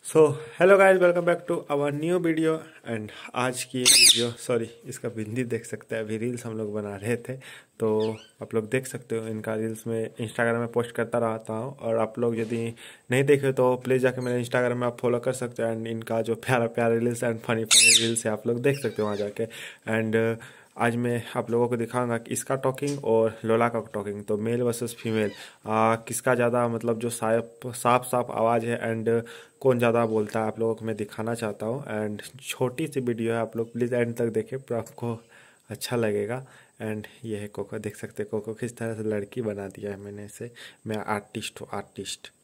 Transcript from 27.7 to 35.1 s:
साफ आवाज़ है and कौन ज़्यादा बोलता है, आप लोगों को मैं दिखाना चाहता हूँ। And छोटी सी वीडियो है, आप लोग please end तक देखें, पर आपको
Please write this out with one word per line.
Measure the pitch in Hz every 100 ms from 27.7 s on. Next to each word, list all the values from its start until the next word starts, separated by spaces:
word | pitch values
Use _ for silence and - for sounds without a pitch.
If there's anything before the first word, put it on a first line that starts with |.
| 117 120 123 127
साफ | 123 120
आवाज़ | 113 113 117 117
है | 117
and | 117 113 113 117 117 - - _
कौन | 135 123
ज़्यादा | 120 117 113
बोलता | 110 107 113
है, | 110
आप | 110
लोगों | 113 110
को | 113
मैं | 107
दिखाना | 104 - 113 117
चाहता | 110 101 107
हूँ। | 131 -
And | 107 107 104 - -
छोटी | - - 127 127 156
सी | 139
वीडियो | 120 113 113
है, | 117
आप | 113 117
लोग | 113
please | 120 120
end | 123 120 117
तक | 117
देखें, | 110 107 131
पर | - 117
आपको | 113 - 120